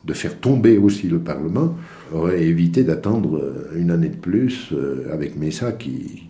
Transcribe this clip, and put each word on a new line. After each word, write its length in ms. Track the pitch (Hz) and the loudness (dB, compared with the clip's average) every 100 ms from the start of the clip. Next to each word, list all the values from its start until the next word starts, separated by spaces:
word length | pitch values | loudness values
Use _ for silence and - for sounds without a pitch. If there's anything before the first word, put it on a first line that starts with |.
de 100 | - | -6
faire 260 | - - - | -6 -6 -2
tomber 380 | 127 135 117 104 | 0 4 6 8
aussi 300 | 101 - 90 | 6 4 0
le 120 | 82 | 0
Parlement, 560 | 82 69 80 104 170 - - - - | -2 -6 -2 0 0 -2 -14 -18 -8
aurait 320 | 80 85 90 | -2 0 2
évité 400 | 82 85 85 82 | 2 4 4 4
d'attendre, 540 | 82 78 98 113 85 76 | 2 0 0 0 0 -2
euh, 340 | 69 65 69 80 | -4 -8 -8 -2
une 140 | 87 | 0
année 200 | 85 82 | 2 0
de 80 | - | -4
plus, 540 | 87 101 127 - - | -2 0 0 -4 -6
euh, 380 | 73 69 65 65 | -4 -4 -6 -6
avec 260 | 76 71 73 | -6 -6 -4
Mesa 340 | 76 80 123 | -6 -4 -6
qui, 580 | 117 69 - - - | -6 -8 -8 -10 -14